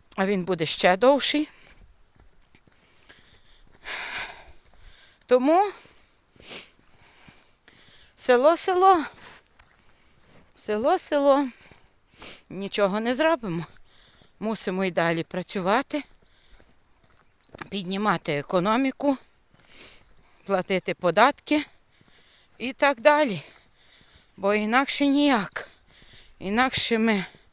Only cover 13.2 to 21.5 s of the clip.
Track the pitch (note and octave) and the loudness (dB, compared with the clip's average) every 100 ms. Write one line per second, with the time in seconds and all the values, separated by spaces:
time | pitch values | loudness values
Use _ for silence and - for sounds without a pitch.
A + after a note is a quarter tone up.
13.2 | D#4+ D#4+ G#3+ E3 D#3 - - _ _ _ | 0 0 -4 -6 -8 -14 -20 _ _ _
14.2 | _ - G#3 A3 - F#3 F#3+ E3+ E3 E3 | _ -10 -8 -6 -6 -4 -2 0 0 -2
15.2 | D#3+ F3+ F3 G#3 F3+ A3+ C#4 D4 - _ | -4 -8 -8 -4 0 0 -2 -8 -10 _
16.2 | _ _ _ - _ _ _ _ _ _ | _ _ _ -20 _ _ _ _ _ _
17.2 | _ _ _ - - G3+ F3+ F#3+ G#3+ - | _ _ _ -20 -12 -10 -6 -4 -2 -2
18.2 | - D3 - F#3 F#3+ A3+ C4+ - C#4+ C4 | -2 -6 -2 -2 0 0 -2 -2 -2 -2
19.2 | - _ _ _ _ - - - - - | -6 _ _ _ _ -20 -20 -20 -20 -20
20.2 | _ _ - F#3+ F3 F#3 - E3+ F3+ E3 | _ _ -4 -4 -2 -4 -4 -4 0 4
21.2 | B3 - - | 4 2 -2